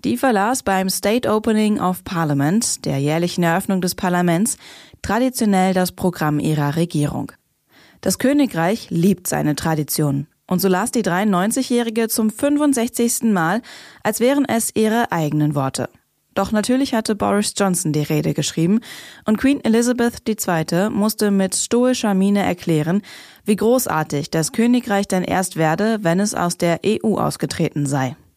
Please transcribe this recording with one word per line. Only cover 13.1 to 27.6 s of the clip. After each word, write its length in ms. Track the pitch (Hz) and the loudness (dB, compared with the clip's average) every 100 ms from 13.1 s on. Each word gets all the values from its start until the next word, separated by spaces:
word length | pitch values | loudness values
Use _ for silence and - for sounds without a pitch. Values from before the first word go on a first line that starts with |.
| - 233 | 0 0
Mal, 300 | 196 160 208 - - - - | 2 0 -2 -6 -20 -20 -6
als 160 | - 214 | -4 0
wären 260 | 240 285 | 2 2
es 280 | 262 226 - | 2 0 0
ihre 380 | - 220 226 233 | 0 2 2 0
eigenen 420 | 170 151 151 151 | 0 0 2 2
Worte. 340 | 147 131 - 120 _ _ _ _ | 0 -2 -4 -8 _ _ _ _
Doch 180 | - 196 | -4 0
natürlich 420 | 214 208 254 277 | 0 0 0 0
hatte 220 | 226 220 208 | -2 -2 -2
Boris 380 | 202 202 208 - | 0 0 0 0
Johnson 360 | 196 180 165 | 0 0 0
die 100 | 151 | -2
Rede 300 | 147 151 160 | 0 0 0
geschrieben 460 | 151 151 - 165 220 - - - - | -2 -4 0 2 0 -2 -18 -18 -8
und 140 | - 214 | -2 0
Queen 260 | 262 285 | 2 2
Elizabeth 640 | 220 226 240 247 233 - - | 2 2 2 0 0 -2 -6
die 80 | 214 | -4
Zweite 520 | - 165 160 170 202 | -2 -2 0 0 0
musste 440 | - 208 - 208 | 0 -2 0 0
mit 240 | 196 190 - | 2 0 -2
stoischer 580 | - 240 247 254 214 | 0 2 2 2 0
Miene 300 | 190 196 202 | 2 2 2
erklären, 580 | 180 175 - 156 151 196 - - - - | 0 -2 0 0 2 -2 -4 -20 -20 -10
wie 120 | - 208 | -2 0
großartig 760 | 220 254 - 156 156 147 147 | 2 2 2 -2 -2 -4 -2
das 220 | 160 156 | -2 -2
Königreich 560 | - 240 247 240 202 202 | 0 2 2 2 -2 0
denn 160 | 190 | -2
erst 320 | - 180 185 - | 0 -2 -2 0
werde, 420 | 160 165 214 226 | 0 2 0 0
wenn 160 | 180 175 | 0 0
es 160 | 208 - | 0 0
aus 200 | 175 175 | -4 0
der 280 | 170 165 | 0 0
E 160 | - - | 0 0
U 160 | 226 196 | 0 0
ausgetreten 680 | 147 - 151 - | 0 -2 -6 -2